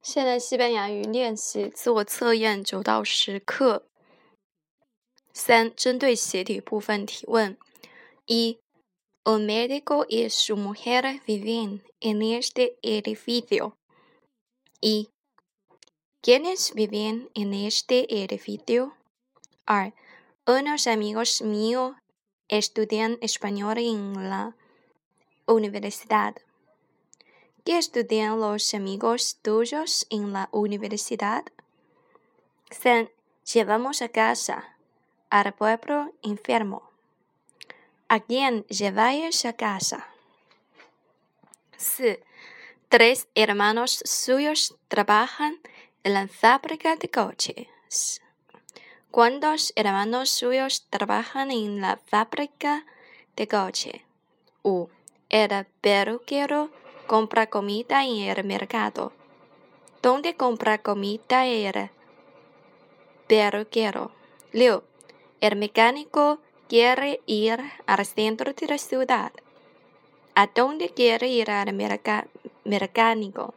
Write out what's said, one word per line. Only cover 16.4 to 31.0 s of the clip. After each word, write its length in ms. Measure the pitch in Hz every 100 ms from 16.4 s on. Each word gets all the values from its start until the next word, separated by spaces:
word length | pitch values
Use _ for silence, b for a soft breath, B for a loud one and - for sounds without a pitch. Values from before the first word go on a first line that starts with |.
| 339 370 -
viven 560 | 220 208 208 214 226 -
en 200 | - 202
este 540 | 196 208 - - 254 -
edificio?" 840 | 214 190 202 - 208 - 240 269 _ _ _ _ _ _ _
二、 260 | - 208 196 _ b b b b
"Unos 420 | - 254 285 294 247
amigos 540 | 220 208 214 233 -
míos 540 | 214 208 220 254 254 269 _ _ _ _ _
estudian 720 | 214 208 - 214 214 220 233
español 580 | 226 - 202 202 208 226
en 360 | 233 214 202
la 420 | 196 190 190 220 - b b b _ _ _ _ _ -
universidad." 880 | 226 208 202 202 - - 214 208 - _ _ _ _ _ _ _ _ b b b b -
¿Qué 100 | 339
estudian 640 | - 240 220 220 214 220
los 340 | 214 214 -
amigos 680 | 208 196 196 226 240 - -
tuyos 680 | 214 220 233 294 320 - -
en 220 | 214 202
la 160 | 196 196
universidad? 880 | 208 208 202 208 208